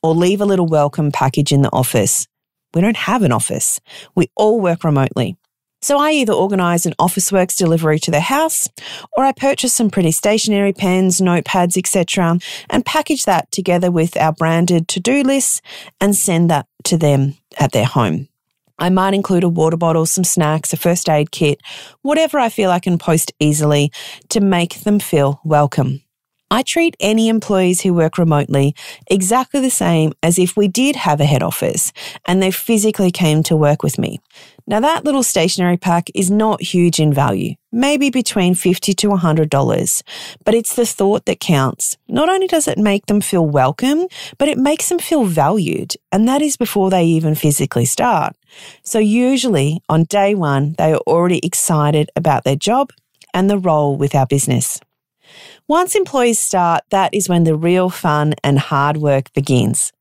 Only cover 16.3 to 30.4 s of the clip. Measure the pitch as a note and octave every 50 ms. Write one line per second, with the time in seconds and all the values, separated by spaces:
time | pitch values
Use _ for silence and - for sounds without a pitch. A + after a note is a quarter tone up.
16.3 | F3 E3 F3 E3+ E3 C#3+ - _ _ _ - - F3+ D#3+ E3 D3 C#3+ C3+ C3+ C#3
17.3 | C#3 _ _ _ - - D3 - - A#2 G#2 B2+ - C3+ A#2 F#2+ D#2 - C#3 _
18.3 | _ _ _ _ _ _ _ _ _ - D3+ F3+ F#3 F#3+ F#3 G3 G3 G3 G3 -
19.3 | F#3+ F3 F#3+ F3 E3+ E3 D#3+ D#3+ E3 E3 E3+ E3 D#3+ D#3+ D#3+ D#3+ - - F3+ F3
20.3 | - - D#3+ D3+ D#3 D#3 - - - D#3+ - F3 E3+ F3+ - - D#3 D3 D3 D#3
21.3 | - - E3 D3 C#3+ - _ - - - - - - _ _ C4+ D4+ D#4 D#4+ D4+
22.3 | - D4 B3 A3+ - - G#3 F#3 F3+ F3+ - F#3+ F3 E3 - - E3 D#3+ - -
23.3 | - _ D3+ D3+ D3 D3 D3+ D3 D3 D3 C#3+ D3 - - - - - - _ _
24.3 | - A3+ G3+ G3 F#3 F3 E3+ F3 - - - G#3 G#3 G#3 - - - D3+ C#3 C#3
25.3 | C#3+ - _ D#3+ D3+ D3 D3 C#3 - - C3+ C3 C3+ C#3 _ _ _ _ _ _
26.3 | _ _ _ _ G3+ A#3 C4 - - E4+ E4 E4+ - _ - G3+ A3 A3 A3 A3+
27.3 | A3+ A3 - - G#3 F#3+ F#3 F3+ F#3 F3+ - G3 F3 E3+ D#3+ D#3+ - - F3 E3
28.3 | D3+ C#3+ C#3 - - C#3 C#3 C#3+ D3 - - - - - - _ F#3+ G3+ F#3 F3+
29.3 | A3+ B3+ C4 _ - C#4+ C4 C4 - - G3 F3 E3+ D#3+ D#3 D#3 - _ - E3
30.3 | E3+ F#3+